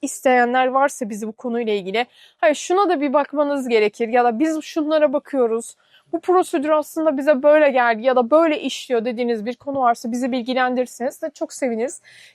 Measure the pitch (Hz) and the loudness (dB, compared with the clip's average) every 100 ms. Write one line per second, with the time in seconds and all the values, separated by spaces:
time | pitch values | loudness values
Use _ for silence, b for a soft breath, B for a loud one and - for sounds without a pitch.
0 | 285 - 269 247 240 262 262 262 285 - | -10 -2 2 4 4 2 2 2 0 0
1 | 208 214 214 - 254 233 226 208 185 214 | -10 -8 -10 -8 -6 -4 -2 -2 -2 -4
2 | 247 b b b 320 285 - 359 381 330 | -4 b b b 0 0 0 0 2 0
3 | 285 285 277 277 285 285 254 226 208 - | 0 0 0 -2 -2 -2 0 2 2 0
4 | 226 247 240 220 320 311 - 339 302 311 | -2 2 2 2 0 -2 -6 -4 -2 2
5 | 302 285 - 269 233 226 - - b b | 2 0 -4 -2 0 -2 -6 -16 b b
6 | b 330 - 370 349 330 302 311 285 320 | b -6 0 2 2 -2 0 0 0 -2
7 | 311 277 285 269 294 311 294 254 240 220 | -2 0 2 2 4 6 4 4 2 0
8 | 262 254 233 302 330 302 262 - - 240 | 0 2 4 4 4 0 -4 -8 -4 -2
9 | 226 226 240 226 208 240 285 269 247 233 | -2 -4 -2 -4 -6 -10 -8 -2 0 0
10 | 233 240 254 254 233 254 254 254 247 - | -2 -4 -2 -4 -4 -2 0 0 -4 -6
11 | 247 - 320 - 320 - 262 226 254 - | -8 -6 -10 -8 -10 -6 -4 -4 -6 -8
12 | B B B | B B B